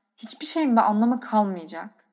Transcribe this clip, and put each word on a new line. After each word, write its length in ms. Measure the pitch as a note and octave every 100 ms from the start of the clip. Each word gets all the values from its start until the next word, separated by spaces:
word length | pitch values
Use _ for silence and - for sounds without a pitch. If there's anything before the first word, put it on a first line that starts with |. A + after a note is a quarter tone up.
| _ _
hiçbir 300 | - - -
şeyin 300 | E4 D4 A3+
bir 40 |
anlamı 380 | G#3+ G#3+ A#3 B3
kalmayacak. 720 | - G#3+ G3+ F3+ D#3 E3 G#3+ _ _